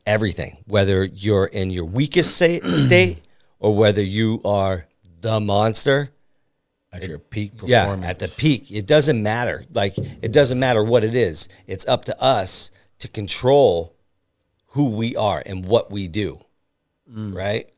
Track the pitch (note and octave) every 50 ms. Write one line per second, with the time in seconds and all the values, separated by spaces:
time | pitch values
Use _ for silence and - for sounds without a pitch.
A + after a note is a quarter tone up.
0 | - G#2 G#2+ G#2+ A2 G2+ - - C#2 - - - - - G2+ G2+ G2 G2 G2 F#2+
1 | G2 F#2 - G2 G2 G#2+ G#2 F#2+ G2 - - G#2 F#2+ F#2+ F#2 F2+ E2 D#2+ F#2+ B2+
2 | D3+ - - F3 - - - - F3+ E3 F3 E3 - F3+ F3 D3+ C#3 B2+ F3 F3+
3 | F#3 F2+ - - - _ _ _ _ _ _ _ G2 G#2 G#2 G#2 A2 G#2+ G2 G#2
4 | G2+ F#2+ G2+ G#2+ A2+ A2 A2+ - - G2 G2+ G2 F#2+ F#2+ F#2+ F2+ E2 _ _ _
5 | _ F2+ E2+ E2 F#2 A2 A2 G#2+ G#2 G2+ G2 G#2 G#2+ A2+ A2 - - C#3+ C3+ C#3+
6 | C#3+ C3+ _ _ _ _ _ _ _ _ _ _ _ _ _ _ _ _ - F2+
7 | F2+ E2+ D2+ D2 - _ - G#2+ G#2+ G2+ - - - B2 B2 A2+ F#2+ G2+ G2 F#2
8 | F2+ F2 F2+ - G2+ E2+ - - C#3+ D#3 C3+ G#2 - - G2 G#2+ F#2+ F#2+ D3 D#3
9 | C3+ D3+ D3 A2+ G#2 G#2 A2 A#2+ B2 G#2 D2 - - - - - G2+ G2 - -
10 | G2 - - - - A2+ A#2 D3+ C#3+ A#2+ B2+ B2+ C3+ B2+ A#2+ G#2+ G#2 A2+ A#2+ A#2+
11 | A#2 A2 A#2 B2+ A2+ F2+ D#2 - - - - - _ - F#2+ F2 - - B2 -
12 | - - - - B2 C3 B2+ G#2+ - - - - - - - _ _ _ _ -
13 | - - - A2 G2+ F#2 - - B2 B2+ C#3 C#3+ C3+ G#2 F2 E2+ E2+ - _ _
14 | _ _ _ _ _ _ _ _ _ _ _ _ _ _ - C#3 D3 B2 G#2+ G2+
15 | A2+ A2+ - - G#2+ G2+ F2 C#2+ - - G2 F#2+ F2+ F2+ A#2 A2+ - - G2 G2+
16 | F#2+ E2+ D#2+ G#2+ G2+ D#2+ - - _ _ _ _ _ _ _ _ _ _ _ _
17 | _ - A#2 A2 G#2+ G#2 F#2+ F2+ F#2+ G2+ G#2 A#2 - - _